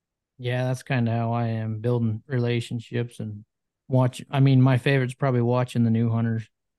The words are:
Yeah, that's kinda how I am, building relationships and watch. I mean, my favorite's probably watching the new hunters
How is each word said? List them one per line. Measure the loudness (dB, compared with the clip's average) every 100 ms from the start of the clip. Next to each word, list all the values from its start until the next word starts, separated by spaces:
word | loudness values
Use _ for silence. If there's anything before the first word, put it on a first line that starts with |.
| _ _ _ _
Yeah, | -6 -4
that's | -2 -4
kinda | -2 -2 0
how | -2 -2
I | -2 -2
am, | -4 -6 -4
building | -2 0 0 -4 -4
relationships | -4 -2 -2 -4 -10 -6 -6 -6 -8
and | -12 -12 -18 _ _ _ -2
watch. | 2 2 -2 -6
I | 2
mean, | 4 6
my | 6 4
favorite's | 2 0 0
probably | -2 0 0
watching | 2 0 0 0
the | 0
new | 2 0
hunters | 0 -2 -4 -8 _ _